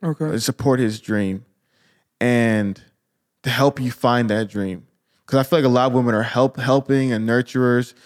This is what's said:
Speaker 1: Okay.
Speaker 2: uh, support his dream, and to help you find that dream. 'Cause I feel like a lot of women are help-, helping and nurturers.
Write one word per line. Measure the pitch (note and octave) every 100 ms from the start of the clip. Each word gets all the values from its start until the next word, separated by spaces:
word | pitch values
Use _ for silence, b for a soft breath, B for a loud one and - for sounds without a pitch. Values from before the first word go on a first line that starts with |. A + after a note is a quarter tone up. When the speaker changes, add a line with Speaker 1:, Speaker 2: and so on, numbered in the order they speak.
Speaker 1:
Okay. | E3+ D3+ D#3
Speaker 2:
uh, | A2+
support | - - C#3 B2+
his | A#2 G2+
dream, | - G#2+ F#2+ F#2+ - _ _ _ _ _ _ -
and | A#2+ A#2+ A#2 A2 G2+ G2 - _ _ _ _ _
to | C#3
help | A#2 C#3 C3+
you | B2+
find | - B2 A#2+ A2+
that | G#2+ G#2+
dream. | G#2 G2 F2+ - _ _ _ -
'Cause | C3+
I |
feel | C3+ E3+
like | C3
a |
lot | B2 C3
of |
women | B2 A#2+
are | G#2+
help-, | A2+ B2 C3+ -
helping | C3 C3+ C3+ C#3 C3
and | A2+ A2+
nurturers. | A#2+ B2 B2+ B2 B2 B2 -